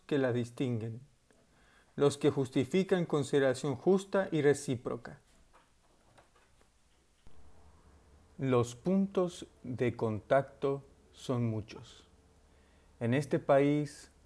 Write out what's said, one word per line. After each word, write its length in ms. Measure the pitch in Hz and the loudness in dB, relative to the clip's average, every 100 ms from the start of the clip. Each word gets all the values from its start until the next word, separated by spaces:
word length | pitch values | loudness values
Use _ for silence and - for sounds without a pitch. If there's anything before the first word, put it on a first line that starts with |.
| - | -2
que 120 | 143 | 0
la 140 | 127 | 2
distinguen, 720 | 120 120 - 131 117 113 113 - _ _ _ _ _ _ _ _ - | 0 -2 -4 -4 -2 -6 -10 -16 _ _ _ _ _ _ _ _ 0
los 200 | 139 - | 0 2
que 120 | 151 | 0
justifican 720 | 143 127 143 123 185 190 185 165 | 0 0 0 2 0 2 0 2
consideración 720 | 151 127 143 135 127 147 123 | -2 2 2 2 0 -4 0
justa 540 | 180 190 196 196 190 | 2 2 2 -2 0
y 100 | 160 | 2
recíproca. 760 | 143 143 - 120 127 123 - - _ _ _ - _ _ _ _ _ - _ _ _ _ _ _ _ _ _ _ - - - - - - - - - - - - | 4 4 0 -4 -6 -8 -10 -18 _ _ _ -20 _ _ _ _ _ -20 _ _ _ _ _ _ _ _ _ _ -20 -18 -18 -20 -20 -20 -20 -20 -20 -20 -20 -4
Los 380 | 135 123 120 - | 2 2 2 -2
puntos 680 | 180 190 196 196 180 - - - | 0 0 2 0 -2 -4 -16 -14
de 340 | 127 120 123 120 | -10 -2 -2 0
contacto 880 | 113 107 - 135 139 - 139 139 - - _ | -4 -4 2 2 2 -4 -4 -4 -8 -20 _
son 340 | - - 123 117 | -12 -4 -2 -2
muchos. 580 | 110 107 - - - - - _ _ _ _ _ _ _ - | -2 -8 -14 -18 -20 -20 -20 _ _ _ _ _ _ _ -6
En 120 | 117 | 0
este 260 | 131 147 160 | 0 0 -2
país, 680 | - 139 143 147 147 - - _ | 4 4 4 2 -2 -10 -20 _